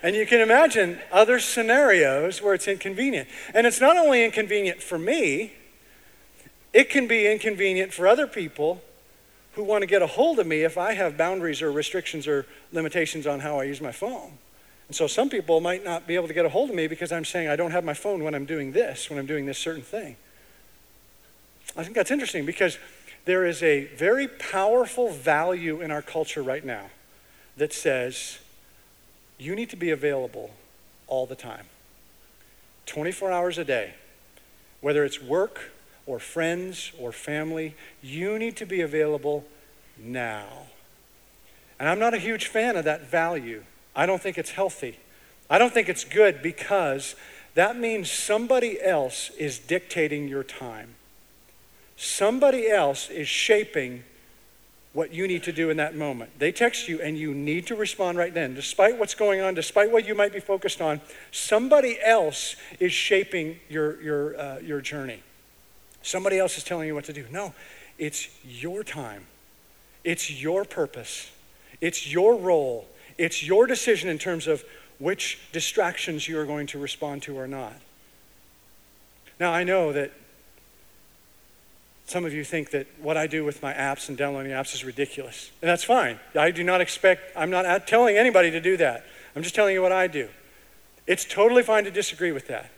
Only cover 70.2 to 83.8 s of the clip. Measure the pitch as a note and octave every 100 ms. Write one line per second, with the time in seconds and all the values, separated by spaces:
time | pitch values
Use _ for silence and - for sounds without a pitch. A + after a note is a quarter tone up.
70.2 | - C#3 D3 F3+ G3+ - D3 - A2+ -
71.2 | - - _ _ - - E3 E3+ D3 D#3
72.2 | G3+ A#3 F#3 E3+ C#3 A#2 - - - -
73.2 | E3+ - D3 F#3+ B3 B3 - G3+ F3 D#3
74.2 | F#3+ E3+ D#3 D3+ - - - _ C#3+ G3
75.2 | - - - E3+ - - F3+ E3+ - D#3
76.2 | C#3 D#3+ D3 D3 C#3+ C#3+ C#3+ - D3+ C#3+
77.2 | C3+ C3+ C3 C#3 A#2+ - - _ _ _
78.2 | _ _ _ _ _ _ _ _ _ _
79.2 | - _ F3 E3+ F3+ F#3+ D#3+ C#3+ C#3 -
80.2 | - _ _ _ _ _ _ _ _ _
81.2 | _ _ _ _ _ _ _ _ - F3+
82.2 | E3+ D3 C#3+ E3+ C#3+ C#3+ C3+ - D3+ D#3+
83.2 | D#3 D#3 D3 C#3+ C#3+ C#3+